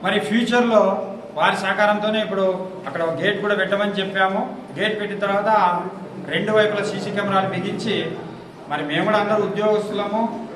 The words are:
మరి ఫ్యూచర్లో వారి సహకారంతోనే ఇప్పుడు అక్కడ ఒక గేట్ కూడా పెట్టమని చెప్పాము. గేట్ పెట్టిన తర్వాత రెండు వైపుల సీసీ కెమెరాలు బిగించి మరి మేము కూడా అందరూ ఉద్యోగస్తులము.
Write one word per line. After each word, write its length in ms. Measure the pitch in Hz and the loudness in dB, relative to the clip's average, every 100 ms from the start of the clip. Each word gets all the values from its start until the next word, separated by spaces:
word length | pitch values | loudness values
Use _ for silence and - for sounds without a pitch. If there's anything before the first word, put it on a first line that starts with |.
మరి 160 | 185 208 | 2 0
ఫ్యూచర్లో 880 | 208 220 240 240 240 214 190 190 - - - 151 | 2 0 4 4 6 6 6 2 -4 -8 -10 0
వారి 220 | 175 196 | 2 2
సహకారంతోనే 640 | 190 196 208 208 214 220 | -2 2 4 4 2 0
ఇప్పుడు 500 | 208 196 190 185 185 - - | 0 0 0 0 -4 -8 -8
అక్కడ 140 | 170 | -2
ఒక 180 | 165 160 | -2 0
గేట్ 200 | 190 202 | 0 0
కూడా 140 | 208 202 | 0 0
పెట్టమని 360 | 185 202 208 | 2 0 0
చెప్పాము. 640 | 190 190 196 190 196 254 - - 135 | -2 -2 2 2 2 -4 -8 -12 -4
గేట్ 220 | 214 214 | -2 -2
పెట్టిన 180 | 202 196 | -4 -4
తర్వాత 640 | 202 196 208 214 185 175 175 - - - - | 0 0 2 4 4 0 -4 -10 -12 -12 -4
రెండు 240 | 165 208 | -2 2
వైపుల 320 | 214 208 208 | 4 4 2
సీసీ 280 | 202 196 208 | -2 -4 -4
కెమెరాలు 360 | 202 202 196 190 | -2 0 0 0
బిగించి 640 | 180 190 - 233 180 165 - - - - - - | -2 -4 -4 -2 -2 -2 -6 -10 -14 -16 -18 -6
మరి 140 | 147 | -4
మేము 220 | 147 160 190 | -2 0 2
కూడా 120 | 214 | 2
అందరూ 260 | 208 214 | 2 0
ఉద్యోగస్తులము. 1040 | 190 - 214 208 202 202 202 214 226 - - | 0 0 2 2 0 -4 -2 0 -2 -4 -10